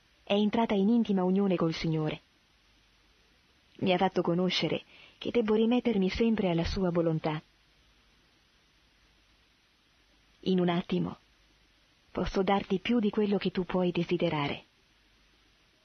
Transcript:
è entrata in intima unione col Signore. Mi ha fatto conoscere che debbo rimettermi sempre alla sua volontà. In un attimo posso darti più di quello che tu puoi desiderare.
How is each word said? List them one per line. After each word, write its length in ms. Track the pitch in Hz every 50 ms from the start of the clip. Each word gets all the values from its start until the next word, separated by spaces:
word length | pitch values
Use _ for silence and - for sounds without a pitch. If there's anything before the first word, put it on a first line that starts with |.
| _ _ _ _
è 120 | _ - 202
entrata 400 | 208 214 208 - 233 233 - 220
in 140 | 196 190 208
intima 340 | 240 240 214 208 202 185
unione 340 | 180 185 190 196 202 196 180
col 180 | 170 165 165 160
Signore. 480 | - - 165 160 156 156 151 151 - _ _ _ _ _ _ _ _ _ _ _ _ _ _ _ _ _ _ _ _ _ _ _ _ _ _ _ _ _ _ _ -
Mi 120 | - 190
ha 60 | 180 175
fatto 240 | 190 185 - 185
conoscere 640 | 170 175 170 180 185 180 - - - 156 - - - _ - - - - - -
che 120 | - -
debbo 240 | - 240 226 208 214
rimettermi 540 | 220 226 226 247 247 - 240 220 196 185 190
sempre 420 | - - 233 226 220 202 196 180
alla 140 | 170 165 170
sua 260 | - - 202 190 175
volontà. 520 | 170 175 165 165 160 160 - 160 151 156 - _ _ _ _ _ _ _ _ _ _ _ _ _ _ _ _ _ _ _ _ _ _ _ _ _ _ _ _ _ _ _ _ _ _ _ _ _ _ _ _ _ _ _ _ _ _ _ _ _ _ _ _ _ _ _ _ _ _ -
In 200 | - - 185 185
un 80 | 180 180
attimo 500 | 175 175 - - 185 180 170 - - - _ _ _ _ _ _ _ _ _ _ _ _ _ _ _ _ _ _
posso 320 | - - 185 - - 202
darti 360 | 190 196 196 202 196 - 196 180
più 220 | - - 240 247
di 100 | 208 208
quello 280 | - 220 208 202 202 190
che 120 | - 190
tu 140 | - 190 180
puoi 260 | - - 185 180 175
desiderare. 760 | - 170 170 - 175 170 175 170 160 147 143 143 - - - _ _ _ _ _ _ _ _ _ _ _ _ _ _ _ _ _ _ _ _ _ _ _